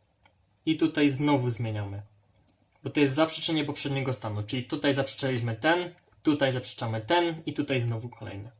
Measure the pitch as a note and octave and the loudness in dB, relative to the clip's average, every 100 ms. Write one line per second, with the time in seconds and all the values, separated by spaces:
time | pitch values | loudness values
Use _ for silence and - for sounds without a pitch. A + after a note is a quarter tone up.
0 | _ _ _ _ _ _ - D#3 D#3+ D#3 | _ _ _ _ _ _ -2 0 0 4
1 | D3 C3 D3 C#3+ B2 A#2 A2+ G#2+ G2+ G2+ | 2 4 2 2 2 -2 -4 -4 -6 -8
2 | - _ _ _ - - _ _ B2+ D3+ | -12 _ _ _ -20 -20 _ _ -4 2
3 | C#3+ C3+ D#3+ - - D#3+ C#3+ C#3+ D3 C3+ | 4 6 4 2 0 0 0 -4 -2 -2
4 | C3 B2 A2 G#2 G#2 B2+ B2 D3 D3 C#3 | 0 -2 -2 -4 -4 -4 -4 0 2 2
5 | C#3 - C3+ B2+ A#2+ A2 D#3+ F3 F3+ - | 0 -2 0 0 -2 0 2 2 0 -10
6 | _ _ - D3 C3+ B2+ - - A#2 A2 | _ _ 0 2 2 0 -4 -6 -4 -4
7 | G#2 F3 E3+ D#3+ D#3+ D3 C#3+ C3 A#2+ A2+ | 0 2 2 -2 -4 -4 -2 0 0 -2
8 | B2 - - G2+ A2 | -6 -12 -12 -10 -12